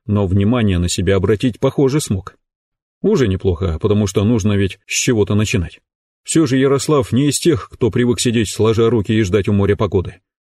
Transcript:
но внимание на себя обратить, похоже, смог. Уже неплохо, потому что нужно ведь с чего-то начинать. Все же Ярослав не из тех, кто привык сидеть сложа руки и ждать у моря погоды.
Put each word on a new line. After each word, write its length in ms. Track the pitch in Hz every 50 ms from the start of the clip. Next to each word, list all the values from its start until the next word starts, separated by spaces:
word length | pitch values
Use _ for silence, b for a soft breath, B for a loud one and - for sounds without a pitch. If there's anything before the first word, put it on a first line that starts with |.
| b
но 200 | - 101 104 101
внимание 520 | 90 95 101 101 104 123 123 110 101 92 85
на 100 | 90 85
себя 280 | - - 90 92 98
обратить, 420 | 95 90 95 110 - - 127 107 -
похоже, 420 | - 135 - - 139 131 131 151
смог. 360 | - - 107 95 - - - _ _ _ _ _ _ _ _ _ _ _ _ _ -
Уже 240 | 190 220 165 127
неплохо, 520 | 98 95 92 - 98 87 - 95 90 80 76
потому 260 | - 101 104 104 107
что 180 | 92 - 113 98
нужно 280 | 107 123 110 92 107 101
ведь 240 | 98 98 95 - _ _
с 60 | - -
чего-то 420 | - - - 123 107 101 - 104
начинать. 460 | 104 107 - - 101 80 78 - - _ _ _ _ _ _ _ _ _
Все 220 | - - 160 160
же 100 | 120 135
Ярослав 560 | 131 131 139 139 135 - - 151 139 113 - 110
не 160 | 123 143 147
из 100 | 131 -
тех, 300 | - 170 151 98 - -
кто 220 | - - 127 110
привык 300 | - 120 123 120 120 -
сидеть 300 | - 127 110 120 107 -
сложа 380 | - - 107 110 110 113 113 113
руки 240 | 123 113 98 - 110
и 100 | 110 110
ждать 260 | 90 92 104 92 110
у 40 | 101
моря 240 | 98 98 95 101
погоды. 440 | - 110 98 - 95 87 - - - _ _ _ _ _ _ _